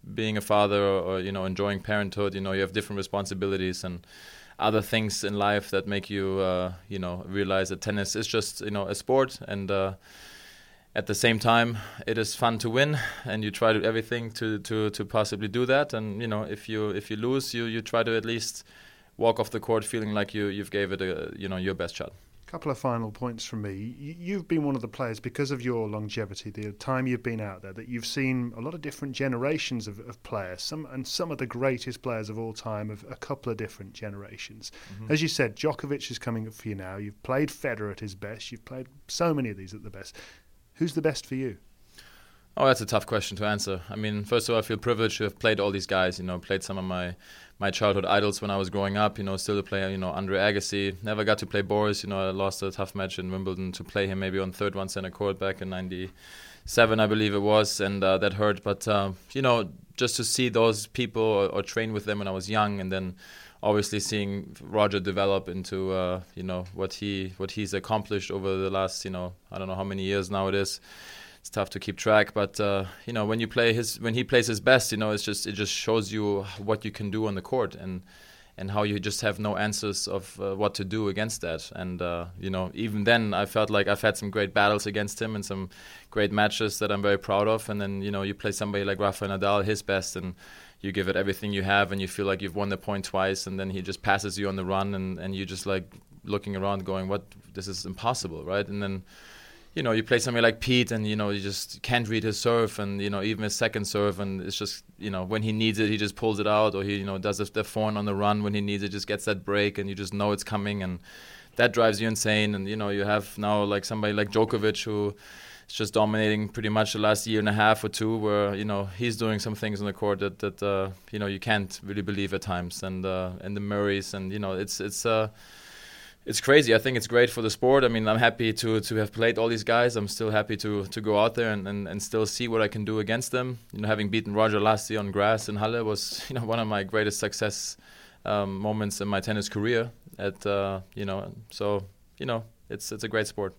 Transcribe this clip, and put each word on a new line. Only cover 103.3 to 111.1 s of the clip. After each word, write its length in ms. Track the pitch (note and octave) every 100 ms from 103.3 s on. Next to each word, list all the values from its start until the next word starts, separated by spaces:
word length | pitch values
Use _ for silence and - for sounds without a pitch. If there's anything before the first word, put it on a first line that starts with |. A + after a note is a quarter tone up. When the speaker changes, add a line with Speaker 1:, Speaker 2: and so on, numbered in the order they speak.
| G#2
Speaker 1:
his 120 | G#2+ -
second 300 | A2+ A2 G2+
serve, 340 | G#2 G#2 F#2
and 220 | G2+ F#2+
it's 160 | F#2 G2
just, 260 | G#2 - - -
you 100 | G#2
know, 160 | G2
when 180 | F#2 A2
he 100 | G#2+
needs 260 | G#2+ A2 G#2
it, 100 | G#2+
he 80 | G#2+
just 200 | G#2 -
pulls 220 | A2+ G#2
it 80 | G#2
out, 280 | G#2+ A2
or 100 | G2
he, 120 | G2 G2+
you 80 |
know, 120 | G2 G2
does 220 | G2+ G2+
the, 60 | G#2
the 180 | -
forehand 320 | G#2+ - G#2+ G#2
on 80 |
the 100 | G#2
run 280 | G2 G#2 G#2
when 100 | G#2
he 80 | G#2
needs 220 | G2+ G2+
it, 80 | G2+
just 160 | G2 F#2+
gets 180 | G#2
that 180 | - G2+
break, 360 | F#2 G2+ G2+ G2+
and 100 | G2
you 60 |
just 180 | G2 G2
know 200 | G2+ G#2
it's 120 | G2+
coming, 380 | - G#2+ G2+ G#2
and 160 | F#2 F2+ -